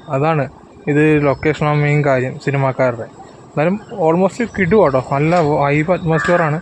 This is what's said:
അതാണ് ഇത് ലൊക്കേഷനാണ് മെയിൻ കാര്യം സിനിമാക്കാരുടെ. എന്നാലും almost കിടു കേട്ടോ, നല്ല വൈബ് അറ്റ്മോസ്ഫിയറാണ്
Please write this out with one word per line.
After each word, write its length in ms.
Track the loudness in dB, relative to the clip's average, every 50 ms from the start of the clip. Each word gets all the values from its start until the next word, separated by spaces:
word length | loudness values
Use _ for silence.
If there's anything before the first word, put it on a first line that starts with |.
| -10 -6 -4
അതാണ് 300 | -2 0 0 0 0 -2 -4 -8 -16 -20 -20 -20 -10 -4 0
ഇത് 100 | 2 2 4 4 4 2 2
ലൊക്കേഷനാണ് 520 | 0 0 0 -2 -2 -2 0 0 0 0 0 2
മെയിൻ 160 | 2 2 2 2
കാര്യം 260 | 2 0 0 -2 -4 -6 -6 -6
സിനിമാക്കാരുടെ. 600 | -4 -2 0 -2 -2 0 0 -2 -2 -2 -4 -10 -14 -14 -20 -20 -20 -20 -20 -20 -10
എന്നാലും 260 | -4 -2 -2 0 -2 -4 -6 -12 -6 -2 0
almost 340 | 2 2 2 0 0 -2 -4 -6 -6 -2
കിടു 220 | -4 0 2 4 4
കേട്ടോ, 200 | 4 4 2 0 -2 -2
നല്ല 300 | -2 0 0 2 2 2 2 2
വൈബ് 420 | 0 0 0 0 0 0 0 0 -2
അറ്റ്മോസ്ഫിയറാണ് 600 | -2 0 -2 -2 0 0 0 0 2 2 0 -2 -4